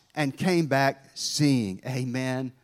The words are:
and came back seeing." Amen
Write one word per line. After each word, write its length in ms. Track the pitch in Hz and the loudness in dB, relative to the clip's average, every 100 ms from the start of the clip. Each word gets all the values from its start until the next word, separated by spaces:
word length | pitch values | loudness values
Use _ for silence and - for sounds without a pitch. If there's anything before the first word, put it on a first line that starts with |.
| _ | _
and 220 | - 143 - | -4 -4 0
came 300 | 190 170 151 | 0 2 2
back 440 | 139 135 - - | 2 2 0 -14
seeing." 680 | - - - 147 127 101 92 | -10 -6 2 4 4 0 -6
Amen 680 | 127 127 127 127 131 127 131 - | -6 -6 -4 -4 -4 -4 -6 -10